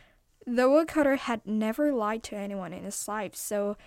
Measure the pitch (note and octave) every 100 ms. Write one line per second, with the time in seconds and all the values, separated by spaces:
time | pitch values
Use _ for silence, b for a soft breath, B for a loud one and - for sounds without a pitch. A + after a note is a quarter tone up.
0 | b b _ _ - A#3+ B3+ D4 D#4+ D#4
1 | C#4+ C4+ - A3+ - G#3+ G#3+ A3 D4 C4
2 | G#3 A3+ - G#3 G3+ G3+ F3 F3+ F#3 -
3 | - G#3+ G3 - - G#3 G3+ G#3